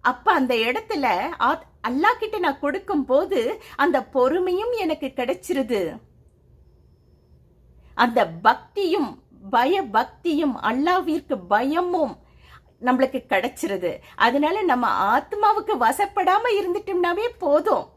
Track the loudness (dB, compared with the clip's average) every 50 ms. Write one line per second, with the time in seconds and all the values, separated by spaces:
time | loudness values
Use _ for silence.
0 | 0 0 -2 0 0 2 2 2 2 2 2 0 0 0 -2 -4 -4 -4 -4 -2
1 | 0 0 0 0 -2 -6 -4 -2 0 0 0 -2 -6 -20 _ _ -8 -4 -2 2
2 | 2 2 2 0 -4 -6 -4 -2 -2 -2 -2 -2 -4 -4 -4 -4 -6 -2 -2 -2
3 | 0 2 2 2 2 2 0 0 0 0 -4 -6 -10 -18 -2 0 0 2 2 0
4 | -2 0 0 2 2 2 2 0 0 0 -2 -2 -2 -2 -2 -2 -2 -2 -2 -4
5 | -4 -8 -6 -4 -4 -4 -4 -6 -4 -4 -2 -2 -2 0 -2 -2 -2 -4 -6 -10
6 | -18 _ _ -20 -20 _ _ _ _ _ -20 -20 -20 _ _ _ _ _ _ _
7 | _ _ _ _ _ _ -20 _ _ _ _ _ _ _ _ -20 -20 -18 -2 0
8 | 0 2 2 0 0 0 -2 2 2 2 2 2 -4 -12 _ -4 -2 0 0 0
9 | -2 -4 -6 -14 _ _ -20 -20 -12 -2 0 2 2 2 2 0 -2 0 0 0
10 | 0 0 -8 -8 _ -2 0 0 0 0 -2 -2 -2 -2 -2 0 0 0 0 0
11 | 0 -2 -4 -4 -4 -4 -6 -6 -2 0 2 2 2 2 0 0 0 0 0 0
12 | 0 -2 -4 -12 -18 _ _ -20 -20 -20 -20 -20 _ _ _ _ 0 0 2 2
13 | 2 0 -2 -8 -4 0 0 0 0 -2 -6 -6 -6 -4 -4 -2 -2 -4 -4 -6
14 | -12 -20 -2 2 2 4 4 2 0 2 0 0 0 0 0 2 2 0 0 0
15 | 2 2 2 0 0 -2 -4 0 2 2 2 2 0 -2 -2 2 2 0 2 2
16 | -2 -2 0 0 2 2 2 2 2 0 0 0 0 -2 -4 -4 -4 -4 -2 0
17 | 0 0 0 -2 -4 -4 -6 -4 0 2 2 2 4 2 0 0 -2 -8 _